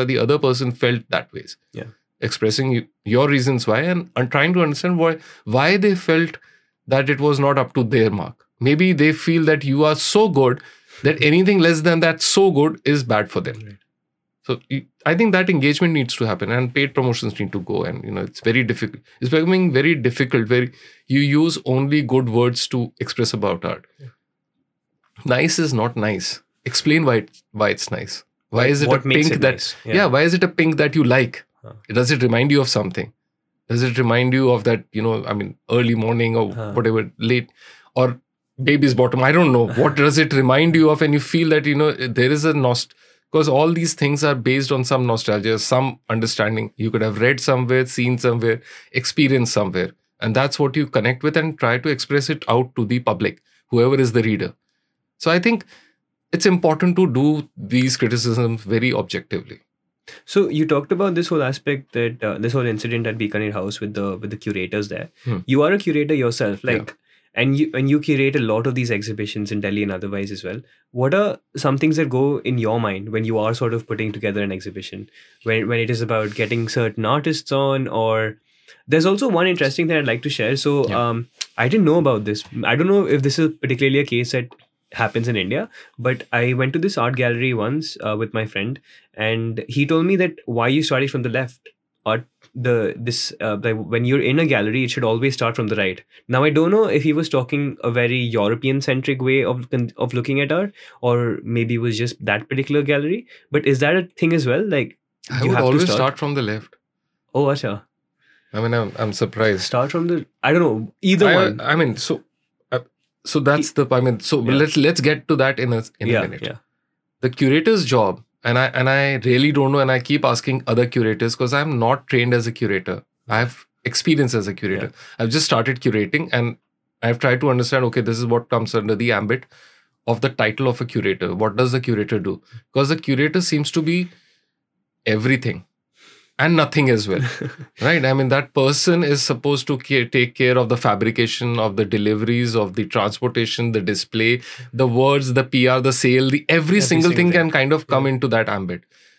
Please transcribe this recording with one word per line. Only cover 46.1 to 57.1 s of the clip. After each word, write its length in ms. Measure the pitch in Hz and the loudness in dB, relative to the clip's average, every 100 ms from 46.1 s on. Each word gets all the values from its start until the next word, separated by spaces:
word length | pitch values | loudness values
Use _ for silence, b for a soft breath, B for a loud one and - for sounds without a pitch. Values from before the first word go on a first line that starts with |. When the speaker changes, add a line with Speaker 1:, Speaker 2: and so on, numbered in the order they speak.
| 113 113 - 107 110 107 - | -4 -2 -2 -2 -2 -6 -6
Speaker 1:
You 140 | 107 | -2
could 120 | 113 | -2
have 180 | 110 104 | -2 0
read 200 | 120 139 | 0 2
somewhere, 460 | - 131 123 127 127 | 0 0 2 0 0
seen 320 | - 123 123 | -2 0 0
somewhere, 420 | 123 117 113 113 - B B | 0 2 0 -2 -6 B B
experienced 600 | 131 123 - 139 135 117 | -6 -4 0 2 2 0
somewhere. 400 | 107 98 90 90 - _ _ | 0 -2 -2 -4 -8 _ _
And 160 | 113 120 | -2 0
that's 220 | 139 - | 0 0
what 180 | 139 147 | -2 -2
you 100 | 135 | -2
connect 360 | 120 110 127 | 0 0 0
with 140 | 151 156 | 0 0
and 220 | 160 156 | -2 -2
try 200 | 120 123 | 0 0
to 100 | 156 | -2
express 420 | 131 - 143 135 | -4 -2 -2 -2
it 140 | 151 - | -4 0
out 260 | 117 127 - | 0 0 -4
to 80 | |
the 160 | 107 123 | -2 -2
public, 420 | - 95 104 - _ _ _ | -2 -2 -2 -6 _ _ _
whoever 280 | 120 123 139 | 2 2 4
is 120 | 127 | 2
the 100 | 117 | 2
reader. 300 | 110 101 90 - _ _ _ _ _ - | 0 0 -4 -10 _ _ _ _ _ -8
So 120 | 165 | 0
I 80 | 175 | 0
think 240 | 233 226 - b b b b _ _ | 2 -2 -4 b b b b _ _
it's 140 | 175 208 | 0 2
important 500 | 175 170 156 180 175 | 4 2 2 2 2
to 100 | |
do 420 | 180 | 2